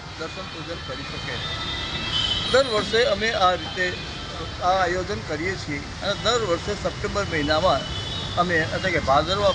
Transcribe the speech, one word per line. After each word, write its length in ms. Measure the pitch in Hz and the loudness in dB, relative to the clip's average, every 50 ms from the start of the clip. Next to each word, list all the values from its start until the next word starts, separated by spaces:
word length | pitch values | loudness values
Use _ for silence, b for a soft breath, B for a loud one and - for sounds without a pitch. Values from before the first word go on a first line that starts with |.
| - - - - | -10 -12 -8 -8
દર્શન 240 | 165 160 - 190 | -8 -8 -8 -8
પૂજન 360 | 190 175 156 165 147 156 - - - 135 | -10 -10 -8 -10 -8 -8 -8 -8 -6 -8
કરી 140 | 127 143 | -8 -8
શકે. 300 | 139 139 139 - - 147 123 110 - - - - - - - - - - - - - - - - - - - - - - | -8 -8 -8 -6 -6 -6 -6 -4 -4 -4 -4 -4 -4 -6 -4 -4 -6 -4 -4 -4 -4 -2 0 0 2 2 2 0 0 4
દર 160 | 233 262 277 | 4 4 4
વર્ષે 380 | 254 214 208 190 202 220 226 247 | 6 2 0 0 2 2 4 4
અમે 280 | 220 202 196 214 226 | 4 2 2 2 0
આ 220 | 226 - 185 180 180 | 2 4 4 4 4
રીતે 380 | 170 160 165 - 185 185 180 - 170 165 - - - - - - - 160 - - - | 2 -2 -6 -2 -2 -2 -2 -2 -4 -6 -8 -8 -8 -8 -8 -8 -8 -8 -8 -6 -2
આ 40 | 202 | 2
આયોજન 520 | 180 185 190 180 175 180 185 180 180 208 220 208 - | 2 4 4 4 2 0 -2 -2 -2 -4 -6 -4 -6
કરીએ 280 | 156 147 165 190 190 | -4 -4 -2 -4 -4
છીએ 220 | 165 - 156 147 143 | -4 -4 -6 -6 -6
અને 360 | 143 - - - - 196 202 170 170 | -6 -8 -10 -6 -2 -2 -2 0 2
દર 160 | 214 247 233 | 2 2 2
વર્ષે 340 | 220 180 170 156 - 208 208 | 2 2 0 0 0 -4 -4
સપ્ટેમ્બર 500 | 190 - 175 - - - 202 196 202 196 | -2 -2 -4 -2 -2 -4 -2 0 0 -2
મહિનામાં 840 | 170 165 156 143 147 156 156 180 180 143 131 - - - - - - - - - - - 180 | 0 0 0 2 4 2 4 6 4 4 4 0 -4 -6 -6 -6 -6 -6 -6 -6 -4 0 2
અમે, 160 | 175 180 170 | 2 4 4
એટલે 360 | 156 160 165 - 175 180 185 | 2 2 2 0 -2 0 0
કે 80 | 165 147 | 0 2
ભાદરવા 540 | 127 131 139 147 156 170 190 202 202 190 180 | 4 4 4 4 4 4 0 4 4 2 2